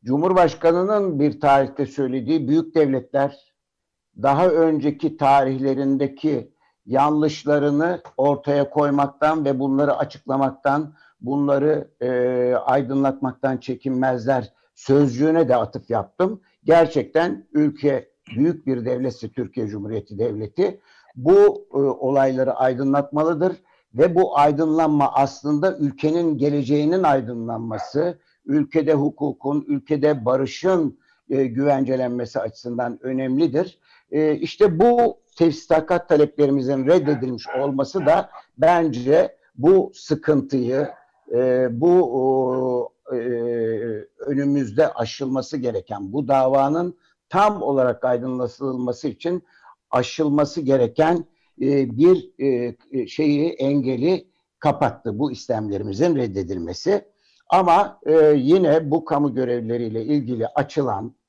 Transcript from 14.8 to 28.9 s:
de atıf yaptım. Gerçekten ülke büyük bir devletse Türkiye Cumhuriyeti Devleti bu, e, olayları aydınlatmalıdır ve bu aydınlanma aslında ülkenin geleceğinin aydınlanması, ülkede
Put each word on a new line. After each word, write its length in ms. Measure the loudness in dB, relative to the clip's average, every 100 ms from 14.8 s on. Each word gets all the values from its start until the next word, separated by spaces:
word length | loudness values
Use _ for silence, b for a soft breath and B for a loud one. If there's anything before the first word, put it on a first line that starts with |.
| 0 2 2 2 0 2 2
de 80 | 2
atıf 340 | 0 -8 _
yaptım. 500 | -6 -6 -2 -2 -2 _ _
Gerçekten 840 | 4 4 4 0 -2 0 -2 -4 -4
ülke 560 | 0 0 2 0 0 -6 _ _ 0
büyük 300 | 0 0 -4
bir 180 | -4
devletse 440 | -4 -4 -4 -6 -10
Türkiye 380 | -8 -8 -6 -6
Cumhuriyeti 520 | -8 -8 -8 -10 -6
Devleti 640 | -4 -4 -8 -2 -2 -2 b b b -4
bu, 500 | 4 6 6 4 -6
e, 40 | -2
olayları 800 | -2 0 0 2 2 0 -2
aydınlatmalıdır 1000 | 0 0 0 0 0 0 -2 0 0 -2 -4 _ _ _
ve 200 | 2 2
bu 240 | 4 2 4
aydınlanma 720 | 4 4 0 2 2 2 2
aslında 680 | 2 -2 -2 -4 0 0 0
ülkenin 600 | -4 -2 -2 0 -2 0
geleceğinin 640 | 0 0 0 0 0 0
aydınlanması, 1160 | 2 0 -2 -10 -8 -8 -8 -10 -6 -4 -4 -6 _ _ -2
ülkede 480 | -2 0 -2 0